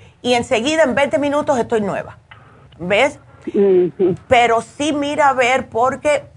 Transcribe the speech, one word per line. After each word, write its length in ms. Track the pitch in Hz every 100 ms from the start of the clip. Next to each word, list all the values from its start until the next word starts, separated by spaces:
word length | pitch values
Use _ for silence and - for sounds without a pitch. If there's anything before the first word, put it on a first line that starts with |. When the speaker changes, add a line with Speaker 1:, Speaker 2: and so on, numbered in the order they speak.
| - _
Speaker 1:
Y 120 | 247
enseguida, 480 | 247 233 233 262 320
en 120 | 302 233
veinte 240 | 285 311
minutos, 380 | 285 294 302 262
estoy 220 | - 226
nueva. 360 | 202 120 - - - - - - - -
¿Ves? 400 | 180 208 277 - - - -
Speaker 2:
Ujú. 600 | 214 196 185 180 - 185 165 -
Speaker 1:
Pero 320 | 240 240 226
sí 300 | 226 - 294
mira 380 | 294 285 294 285
a 40 |
ver, 360 | 254 240 262 -
porque 540 | 226 254 262 302 285 -